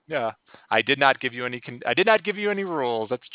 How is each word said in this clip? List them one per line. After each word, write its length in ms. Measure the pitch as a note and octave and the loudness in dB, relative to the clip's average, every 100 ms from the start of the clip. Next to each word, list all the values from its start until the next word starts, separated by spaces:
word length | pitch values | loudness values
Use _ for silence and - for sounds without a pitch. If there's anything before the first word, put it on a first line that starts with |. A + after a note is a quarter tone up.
| - | -6
yeah. 240 | D3+ A2+ - _ - - | -2 -2 -6 _ -18 0
I 120 | A2 | 0
did 160 | A2+ C#3 | 2 4
not 200 | C#3 B2+ | 4 4
give 120 | C3 | -2
you 140 | A#2+ B2 | -4 -8
any 140 | B2 | -8
con-, 200 | - A#2+ B2+ | -12 -8 -2
I 80 | |
did 120 | B2 G3+ | 2 4
not 180 | G#3+ | 4
give 120 | G#3 G3+ | 0 -4
you 140 | G#3 | -2
any 140 | G3 | -2
rules. 440 | F#3+ D#3+ B2 A2+ G#2+ | -4 -2 0 0 -2
That's 180 | B2 - | -6 -8